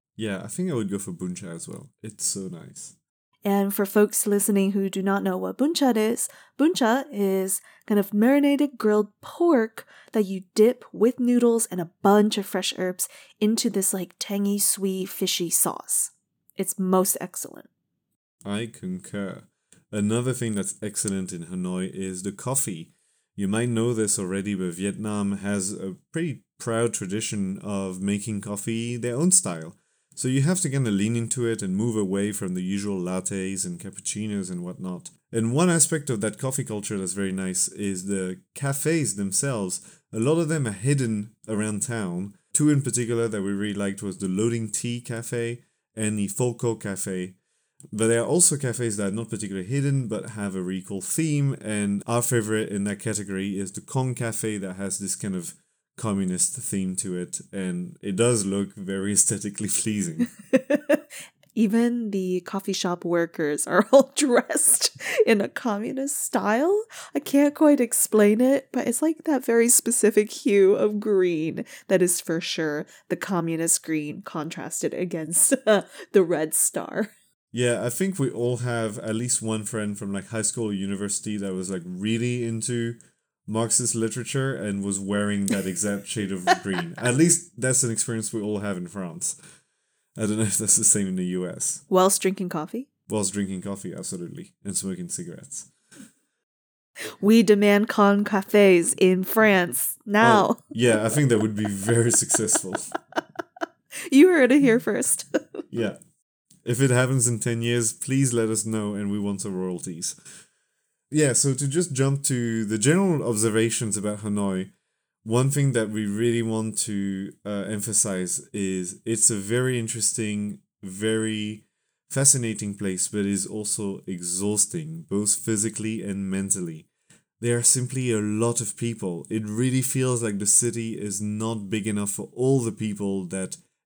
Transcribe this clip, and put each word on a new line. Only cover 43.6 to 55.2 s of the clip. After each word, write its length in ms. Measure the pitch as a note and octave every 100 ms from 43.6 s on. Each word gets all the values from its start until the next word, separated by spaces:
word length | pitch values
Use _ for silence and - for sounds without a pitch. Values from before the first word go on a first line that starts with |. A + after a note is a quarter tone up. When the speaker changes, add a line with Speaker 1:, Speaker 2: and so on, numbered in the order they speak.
| G#2
Speaker 1:
liked 280 | G2+ G2+ G2
was 160 | G2+ F#2
the 120 | G2
Loading 420 | F#2+ A#2 A#2 A2
Tea 300 | - A#2+ A#2+
Cafe 600 | A#2+ A#2 A#2 A#2+ A#2 A#2+ _ _ _
and 240 | - G#2+ G#2+
the 120 | G2
Foco 460 | - B2 A#2 A#2+ G#2+
Cafe. 600 | G#2 F#2+ - F#2 F#2 - _ _ _ _ -
But 160 | G#2 A2+
there 140 | A#2
are 40 | A#2
also 300 | F3+ F3 C#3+
cafes 400 | B2+ A#2 A#2 G#2
that 120 | G2+
are 60 | G#2
not 140 | A2+
particularly 380 | G#2+ G#2 G2 F#2
hidden, 400 | C#3 C#3 C#3 A#2+
but 240 | G#2+ -
have 240 | A2 G2+ F#2
a 60 |
really 200 | F2+ F#2+
cool 200 | F#2 G2
theme, 560 | - - D#3+ D3 C#3 -
and 420 | G#2+ G#2 G2+ G2+ -
our 140 | A#2+
favorite 480 | A#2 A#2+ G#2+ A2 A2
in 160 | G2+ G2+
that 160 | G2+
category 580 | A2+ G#2 G2 F#2+ G2 G2
is 140 | F#2+
the 80 | -
Kong 340 | - C3+ C3 B2
Cafe 420 | A#2 A2 A2 G#2
that 180 | F#2 F#2
has 200 | G2 -
this 200 | G2
kind 180 | -